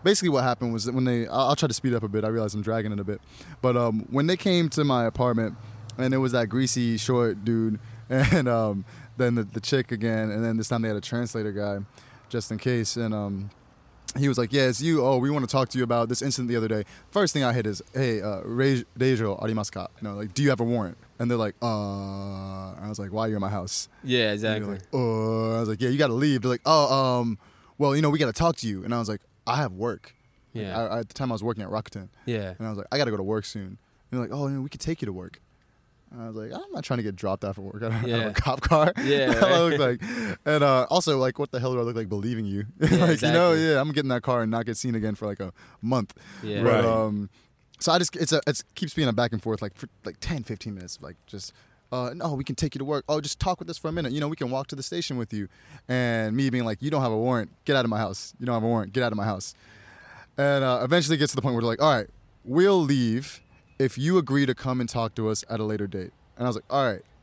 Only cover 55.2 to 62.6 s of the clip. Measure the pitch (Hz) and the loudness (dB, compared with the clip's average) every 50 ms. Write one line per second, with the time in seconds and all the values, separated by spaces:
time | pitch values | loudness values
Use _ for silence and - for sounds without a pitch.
55.2 | 113 - 113 104 101 90 - - - - - - - - 127 127 123 120 117 113 | -6 -4 -6 -6 -6 -8 -12 -18 -20 -20 -20 -20 -6 -2 0 0 2 0 0 0
56.2 | 110 107 110 127 139 135 123 127 120 113 107 - 131 147 151 143 131 120 110 107 | 0 0 0 0 0 2 0 0 0 -2 -2 -4 -4 -2 0 0 0 2 0 2
57.2 | 117 127 127 117 104 - - _ _ - 143 131 123 113 110 107 110 95 95 - | 2 2 2 0 -2 -4 -10 _ _ 0 2 2 2 2 0 0 -2 -2 -4 -8
58.2 | - - - - 123 127 120 113 110 117 120 113 101 98 101 131 123 117 107 104 | -10 -14 -12 -8 -4 -2 -2 0 0 2 0 0 0 -2 -2 0 0 0 0 -2
59.2 | 101 110 101 92 - - - - - - - - - - - - - - - - | -2 -2 -2 -4 -6 -8 -10 -14 -20 -20 -20 -20 -20 -20 -20 -20 -20 -20 -20 -20
60.2 | - - _ - 139 143 143 139 135 127 123 117 123 127 165 175 156 143 165 139 | -20 -12 _ 0 2 2 4 4 4 2 2 2 2 2 4 2 4 4 2 2
61.2 | 131 - - 131 127 139 123 117 113 117 113 - 147 156 139 113 104 - - - | 2 2 2 0 0 0 0 2 0 0 2 4 4 4 4 4 0 -4 -10 -20
62.2 | _ _ _ _ _ 120 131 160 | _ _ _ _ _ -2 2 4